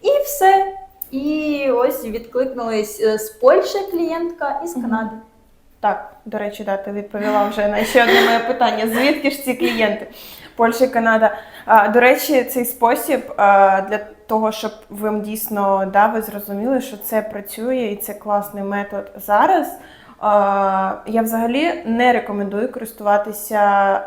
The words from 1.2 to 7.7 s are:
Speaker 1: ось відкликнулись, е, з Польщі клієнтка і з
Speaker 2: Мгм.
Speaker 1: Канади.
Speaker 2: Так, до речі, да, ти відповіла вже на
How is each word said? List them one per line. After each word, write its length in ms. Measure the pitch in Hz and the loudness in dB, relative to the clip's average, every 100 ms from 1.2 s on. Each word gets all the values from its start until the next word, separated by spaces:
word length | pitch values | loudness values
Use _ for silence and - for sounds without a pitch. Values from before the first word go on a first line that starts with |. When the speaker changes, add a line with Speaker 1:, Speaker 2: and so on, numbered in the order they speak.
| 285 311 302 285 277 | -2 -2 -2 -2 0
Speaker 1:
ось 340 | 240 262 262 226 | 2 2 0 -8
відкликнулись, 960 | 220 226 247 262 247 226 220 214 - | -10 -6 -4 -4 -4 -4 -4 -4 -2
е, 140 | 220 214 | -2 0
з 120 | - | -6
Польщі 480 | - 254 359 - 403 392 | 2 4 4 2 -4 -4
клієнтка 720 | 339 330 330 339 - 285 269 | -4 -4 -4 -6 -4 -6 -4
і 40 | - | -6
з 100 | 254 | -6
Speaker 2:
Мгм. 120 | 226 | -4
Speaker 1:
Канади. 260 | 220 220 220 - _ _ _ _ _ | -4 -4 -10 -18 _ _ _ _ _
Speaker 2:
Так, 340 | 208 - - - - | -2 -2 -6 -18 -12
до 120 | 214 | -8
речі, 260 | 208 208 | -8 -8
да, 140 | 202 196 | -4 -4
ти 140 | 202 | -4
відповіла 560 | 202 202 214 208 208 208 | -8 -8 -6 0 0 0
вже 180 | 214 | 0
на 160 | 208 | -2